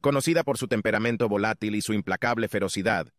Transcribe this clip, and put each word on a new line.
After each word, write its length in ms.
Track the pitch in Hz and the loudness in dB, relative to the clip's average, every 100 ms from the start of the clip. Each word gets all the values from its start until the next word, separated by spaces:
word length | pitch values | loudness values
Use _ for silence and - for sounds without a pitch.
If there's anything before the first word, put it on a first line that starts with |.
Conocida 420 | 143 139 160 170 | 2 2 2 2
por 140 | 139 135 | 0 -2
su 100 | 120 | 0
temperamento 600 | 110 110 104 117 117 117 | 0 2 2 0 0 0
volátil 460 | 101 107 110 107 104 | 2 0 0 -2 -2
y 60 | |
su 120 | 104 | 0
implacable 540 | 107 95 92 - 117 110 | -2 -2 -2 0 0 -2
ferocidad 640 | 104 95 101 95 101 76 | -2 -2 -2 0 0 -4